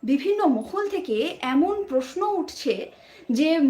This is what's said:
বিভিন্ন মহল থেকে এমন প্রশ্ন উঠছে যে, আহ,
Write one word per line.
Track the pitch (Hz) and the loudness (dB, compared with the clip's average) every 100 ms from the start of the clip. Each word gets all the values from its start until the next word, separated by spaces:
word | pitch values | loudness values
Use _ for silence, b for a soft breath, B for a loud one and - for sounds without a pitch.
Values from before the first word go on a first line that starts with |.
বিভিন্ন | 220 277 392 415 359 | -2 0 2 2 2
মহল | 226 - 392 403 | 2 -2 -4 -4
থেকে | 381 - 214 311 - | -4 -2 -2 -2 -4
এমন | 254 269 359 415 | 0 2 2 0
প্রশ্ন | - 262 262 359 | -2 -2 -2 -2
উঠছে | 415 392 - - 285 196 - B B B B | -2 -2 -4 -6 -4 -4 -6 B B B B
যে, | 233 311 | 2 2
আহ, | 330 | 4